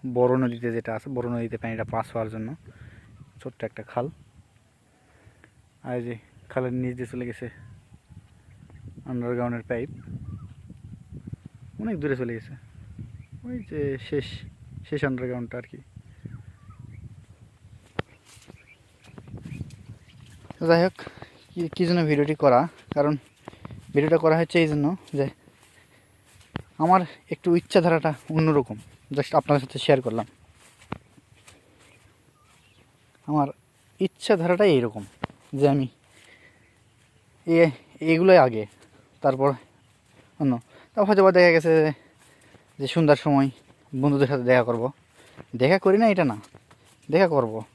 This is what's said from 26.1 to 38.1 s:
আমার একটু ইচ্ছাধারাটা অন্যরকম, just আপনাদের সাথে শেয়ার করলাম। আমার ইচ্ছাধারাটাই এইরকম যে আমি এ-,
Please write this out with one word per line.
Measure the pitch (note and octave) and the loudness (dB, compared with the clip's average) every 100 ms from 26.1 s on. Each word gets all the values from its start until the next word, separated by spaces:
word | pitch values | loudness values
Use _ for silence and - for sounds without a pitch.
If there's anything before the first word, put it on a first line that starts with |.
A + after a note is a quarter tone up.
| _ _ _ _ - - - | _ _ _ _ -16 -16 -2
আমার | D#3+ F#3 F3 - _ | 4 4 2 -12 _
একটু | D#3+ F3+ E3+ | -6 0 0
ইচ্ছাধারাটা | - G3 E3+ E3 D#3 C#3+ - D#3+ | 2 2 4 2 0 -4 -4 0
অন্যরকম, | D#3+ D3 C3 G#2+ - - _ C#3 | 2 2 0 -10 -16 -20 _ -6
just | C#3 D#3 | 0 0
আপনাদের | - D3 | 2 0
সাথে | C3 C3 | 0 -8
শেয়ার | - C#3 B2+ | 2 2 2
করলাম। | A2 A2 _ _ _ - _ - - _ _ _ _ - _ _ _ _ _ _ _ _ _ _ _ _ _ _ _ _ _ - | -6 -8 _ _ _ -20 _ -16 -16 _ _ _ _ -20 _ _ _ _ _ _ _ _ _ _ _ _ _ _ _ _ _ -4
আমার | D3+ C#3 - _ _ _ _ F#3+ | -2 -2 -4 _ _ _ _ -6
ইচ্ছাধারাটাই | _ - G3+ E3+ F3+ G#3 C#3 | _ 0 0 2 4 4 4
এইরকম | A#2+ A2 G2+ _ - - _ C#3 | 2 -6 -16 _ -16 -16 _ 0
যে | C#3+ | 2
আমি | C#3 C3 _ _ _ - _ _ _ _ _ _ _ _ _ _ _ - | 2 -2 _ _ _ -20 _ _ _ _ _ _ _ _ _ _ _ 0
এ-, | E3 E3 B2+ _ - D#3 | 4 4 2 _ -6 0